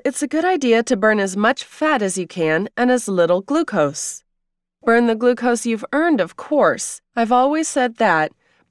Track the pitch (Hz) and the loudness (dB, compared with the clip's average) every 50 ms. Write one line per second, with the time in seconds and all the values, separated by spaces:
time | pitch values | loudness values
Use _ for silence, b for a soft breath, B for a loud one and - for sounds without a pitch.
0 | - 285 262 - 294 269 - 311 330 370 370 320 269 240 226 226 233 - 254 196 | -2 -4 -4 -4 -6 -4 -2 -2 0 0 0 0 0 2 2 2 2 0 0 2
1 | 208 220 214 214 196 196 185 202 208 226 262 - - - - - 302 311 302 254 | 2 2 2 2 0 -2 -2 0 0 0 0 0 -6 -16 -8 -4 -2 0 0 0
2 | 208 190 175 190 180 165 - 185 165 156 156 165 196 220 - - 240 247 254 247 | -2 -2 -4 -6 -8 -8 -6 -2 -2 0 0 0 -2 -4 -4 -2 0 2 0 0
3 | - - 196 180 170 165 175 185 196 - 277 320 330 - - 185 151 143 147 - | -2 -2 0 2 2 2 2 0 0 -2 -2 -2 -2 -2 0 0 0 0 -2 -6
4 | - - - - _ _ _ _ _ _ _ _ _ _ _ _ - 226 226 233 | -10 -12 -12 -14 _ _ _ _ _ _ _ _ _ _ _ _ 0 2 2 4
5 | 240 233 226 220 233 247 254 233 240 247 240 233 - 240 226 208 226 - - 285 | 4 2 0 0 2 0 0 2 0 0 0 0 -2 -4 -4 -4 -6 -4 -2 0
6 | 320 349 311 226 175 165 - - - - 302 294 220 165 135 - - - - - | 0 2 2 0 0 -2 -6 -12 -8 -2 0 2 2 2 2 0 -4 -10 -12 -14
7 | _ _ - 240 226 220 247 247 254 277 294 311 320 - - 294 254 247 226 - | _ _ -4 -2 0 2 2 2 2 2 0 -2 -2 -2 -2 -2 -2 -2 0 0
8 | 233 208 170 160 156 156 - _ _ _ _ _ _ _ | 2 2 2 2 0 -2 -6 _ _ _ _ _ _ _